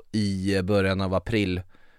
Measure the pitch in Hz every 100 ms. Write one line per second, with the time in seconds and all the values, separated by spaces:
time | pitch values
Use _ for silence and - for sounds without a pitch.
0 | - 110 101 95 95 95 92 101 95 95
1 | 95 92 - 113 98 90 - - -